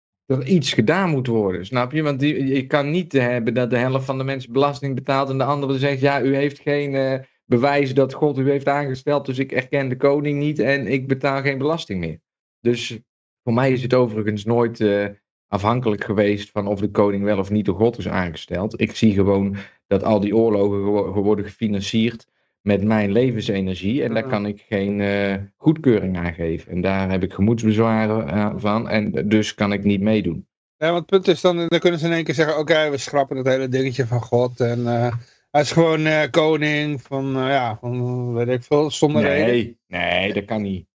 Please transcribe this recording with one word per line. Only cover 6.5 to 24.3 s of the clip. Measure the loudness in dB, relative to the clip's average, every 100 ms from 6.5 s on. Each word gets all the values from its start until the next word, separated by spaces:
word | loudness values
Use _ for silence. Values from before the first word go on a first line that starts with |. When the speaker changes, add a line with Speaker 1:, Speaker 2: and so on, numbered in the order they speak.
| -4
Speaker 1:
geen, | -4 -2 -2 -2
eh, | -2 -2 -8 _ -2
bewijs | 2 2 2 2
dat | 2 2
God | 2 -2 0
u | 0
heeft | 0 0
aangesteld, | -2 -2 -4 -2 -2 -2
dus | -4
ik | -2
erken | -4 -2 -2 -2
de | 0
koning | 2 2 0 -2
niet | -2 0
en | 0 0 0
ik | -2 0
betaal | -2 0 -2
geen | -2 -2
belasting | -2 -4 -4 -6
meer." | -6 -8 _ _ _ _
Dus | -2 -2 -4 -10 _ _ _ _
voor | -2
mij | 0 2
is | 0
het | 2
overigens | 2 2 0 -4 -4 0
nooit, | 0 0 0
eh, | 2 2 0 -8 _ _ -6
afhankelijk | -2 0 0 0 -2
geweest | -2 2 2 0 -4
van | -6 -4
of | -2
de | -2
koning | 2 2 2
wel | 0 -2
of | 0
niet | -2 0
door | 2
God | 0 0
is | -4
aangesteld. | -2 -4 -6 -8 -4 -4 -2
Ik | -4 2
zie | 2
gewoon | 4 4 4 0 -4 -10 _ -2
dat | 0
al | 2 2
die | 2 2
oorlogen | 2 2 0 0
gewo-, | 0 0 -2 -2
worden | 0 0 -2
gefinancierd | -6 -4 -4 -2 0 0 -4 _ _ _ _
met | 0 2
mijn | 2 2 2
levensenergie. | 2 2 0 -2 -2 -2 -2 -2 -2
En | -2
daar | -2
Speaker 2:
Ja. |
Speaker 1:
kan | -2